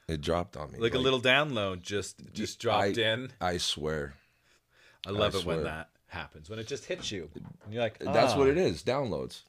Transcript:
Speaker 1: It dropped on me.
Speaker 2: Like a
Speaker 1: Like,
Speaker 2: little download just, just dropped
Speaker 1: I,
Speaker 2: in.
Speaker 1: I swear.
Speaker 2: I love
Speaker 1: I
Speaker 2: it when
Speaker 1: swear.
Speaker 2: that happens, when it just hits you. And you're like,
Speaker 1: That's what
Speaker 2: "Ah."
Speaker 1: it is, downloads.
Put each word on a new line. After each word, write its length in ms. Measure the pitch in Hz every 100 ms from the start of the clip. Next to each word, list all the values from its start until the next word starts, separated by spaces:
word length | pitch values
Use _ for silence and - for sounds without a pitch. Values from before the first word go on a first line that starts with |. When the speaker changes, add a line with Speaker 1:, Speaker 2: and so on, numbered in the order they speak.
| -
Speaker 1:
It 100 | 80
dropped 380 | 73 82 90 -
on 140 | 73
me. 80 | -
Speaker 2:
Like 160 | 113 131
a 20 |
Speaker 1:
Like, 60 |
Speaker 2:
little 180 | 131 131
download 600 | 120 131 151 120 101 92
just, 340 | - 101 92 - -
just 260 | - 110 -
dropped 380 | 113 104 101 101
Speaker 1:
I, 40 |
Speaker 2:
in. 300 | 110 113 131 -
Speaker 1:
I 180 | 90 87
swear. 580 | - - 76 78 71 69 _ _ _ _ _ _ _ _ -
Speaker 2:
I 40 |
love 220 | 101 104 95
Speaker 1:
I 40 |
Speaker 2:
it 60 | 87
when 120 | 82
Speaker 1:
swear. 40 | 80
Speaker 2:
that 240 | 78 80 _ _
happens, 420 | 92 73 - 76
when 100 | 110
it 80 | 113
just 180 | 139 -
hits 240 | 175 -
you. 180 | 101 80 - - -
And 80 | 104
you're 100 | 113
like, 160 | 117 -
Speaker 1:
That's 360 | - 143 - 143
what 120 | 135
Speaker 2:
"Ah." 40 |
Speaker 1:
it 60 | 151
is, 240 | 170 87
downloads. 580 | 117 131 131 78 64 -